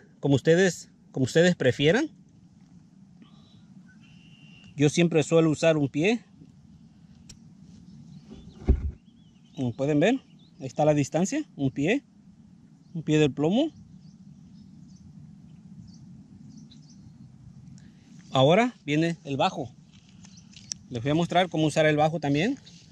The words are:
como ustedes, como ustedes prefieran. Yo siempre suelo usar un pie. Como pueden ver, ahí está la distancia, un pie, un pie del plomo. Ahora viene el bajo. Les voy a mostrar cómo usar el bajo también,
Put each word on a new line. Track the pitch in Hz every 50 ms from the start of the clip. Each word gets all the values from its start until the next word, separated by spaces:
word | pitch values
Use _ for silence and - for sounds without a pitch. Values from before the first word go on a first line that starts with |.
| - _ _ _
como | - 143 139
ustedes, | 131 - 160 165 175 196 180 - - - - _ _ _ -
como | - 143 131
ustedes | - - 160 175 180 175
prefieran. | - 139 127 - - 143 151 185 254 330 294 - - - - _ - - - _ _ - _ - - - _ _ - - - - - - - - - - - - - - - - - - 1077 1077 - - - - - - - - - - - - - - - -
Yo | 139 143 151
siempre | - 170 170 165 165 160
suelo | 139 - 165 165 160 160
usar | 147 - 165 165 160 156
un | 143 127
pie. | - 147 160 208 240 226 - _ - - - - - - - - - - - - - - - - - - - - - - - - - - - - - - - - - - - - - - - - - - - - - - - - - - - - - - _ - - _ _ _ _ _ _ _ -
Como | - 131 120
pueden | 113 - 135 147 151 143
ver, | 165 220 269 262 - _ - - - _ _ -
ahí | 139
está | 131 - - 151
la | 151
distancia, | 151 147 135 - - 156 185 - 269 311 294 - -
un | - 139 131
pie, | - 143 139 175 240 285 - _ _ - _ - - - - - - - - - - - _ -
un | - 165
pie | - - 151 151
del | 151 135
plomo. | - - 147 165 202 254 320 302 - - - - - - - - - - - - - - - - - - - - - - - - - - - - - - - - - - - - - - - - - - - - - - - - - - - - - - - - - - - - - - - - - - - - - - - - - - - - - - - - - - - - - - - - - - - -
Ahora | - 135 131 147 175 214 240 254 - _ _
viene | 147 147 156 165 170 165 - -
el | 143 139 131
bajo. | 165 190 - 170 131 120 - - - - - - - - - - - - - - - - - - - - - - - -
Les | 127 117
voy | 110 139
a | 151
mostrar | 165 170 - 170 175 185 170
cómo | - 160 156
usar | 151 - 165 156
el | 156 151
bajo | 147 151 160 160 165
también, | 151 139 143 147 175 247 285 - - - - - - -